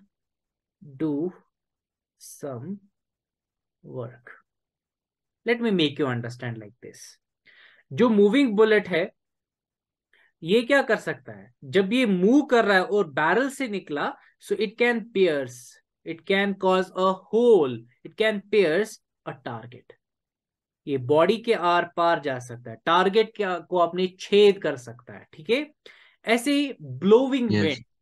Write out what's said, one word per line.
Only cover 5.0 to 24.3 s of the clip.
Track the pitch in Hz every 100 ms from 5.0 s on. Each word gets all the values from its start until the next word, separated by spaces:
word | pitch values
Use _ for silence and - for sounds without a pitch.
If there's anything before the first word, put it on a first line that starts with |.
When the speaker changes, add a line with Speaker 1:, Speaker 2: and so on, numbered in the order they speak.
| _ _ _ _ 226
Speaker 1:
Let | 233
me | 233
make | 190 147 147
you | 139
understand | 120 117 - 123
like | 110 104 _ 107
this। | - - _ _ _ _ _ _ _ _
जो | 131 240
मूविंग | 208 202 262 269 202
बुलेट | 220 208 190
है, | 165 190 - _ _ _ _ _ _ _ _ _ _ _ _
ये | 165 220
क्या | 240 277
कर | 233 214
सकता | - 131 -
है? | 104 98 _
जब | 139 180 196
ये | 247 240
मूव | 180 190 277
कर | 294 240 202
रहा | 190
है |
और | 180 208 165
बैरल | 135 160 196 269
से | 269 254
निकला, | 196 - 147 208 - _ _
so | - 202
it | 214 -
can | 240 233
pierce, | - 196 185 147 127 123 - - _ _ 165
it | 160 -
can | 196 202 196 185
cause | 185 185 185
a | 190 185 - 214
hole, | 240 208 135 117 - _ 165
it | -
can | 220 208 202
pierce | 214 175 165 220 - _ _ -
a | - 139
target। | 113 120 - _ - _ _ _ _ _ _ _ _ -
ये | 135
बॉडी | 123 147 175 220
के | 233
आर | 202 175 175 170 -
पार | 170 165
जा | 143 127
सकता | 123 117 117
है, | 113 -
टारगेट | 170 190 208 214 -
क्या, | 190 175
को | 160 180
अपने | 170 180 185 -
छेद | -